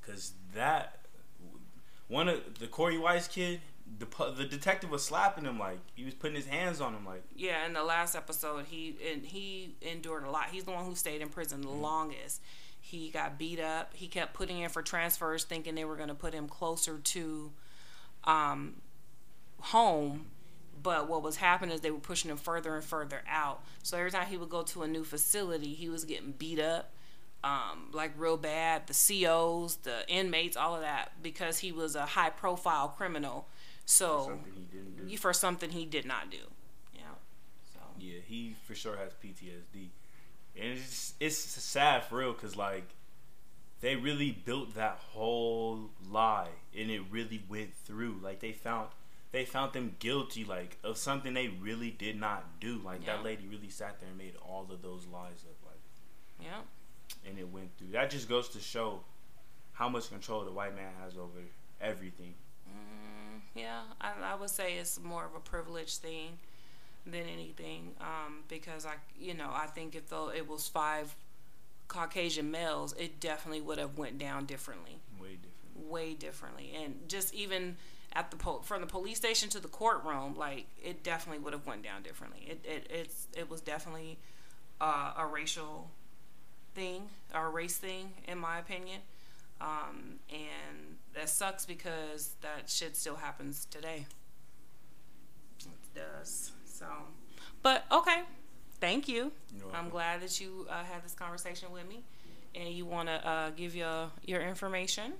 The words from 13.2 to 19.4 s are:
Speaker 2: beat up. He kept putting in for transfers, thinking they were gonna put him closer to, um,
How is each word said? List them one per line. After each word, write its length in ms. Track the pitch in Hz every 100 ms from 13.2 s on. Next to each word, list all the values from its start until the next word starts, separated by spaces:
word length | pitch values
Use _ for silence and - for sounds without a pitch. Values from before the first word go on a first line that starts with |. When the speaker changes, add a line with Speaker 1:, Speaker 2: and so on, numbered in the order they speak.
| 147 143
Speaker 2:
beat 220 | 160 165
up. 340 | 156 160 165
He 140 | - 185
kept 260 | 180 160
putting 240 | - 185 180
in 100 | 170
for 140 | 165
transfers, 640 | 160 175 170 170 160 160
thinking 320 | - 165 160 160
they 80 |
were 100 | 156
gonna 220 | 151 151 147
put 180 | 165
him 140 | 156 147
closer 500 | - 170 165 - 156
to, 540 | 143 185 165 156 151 - - - - - - -
um, 580 | - 156 147 143 143 - - - - - - -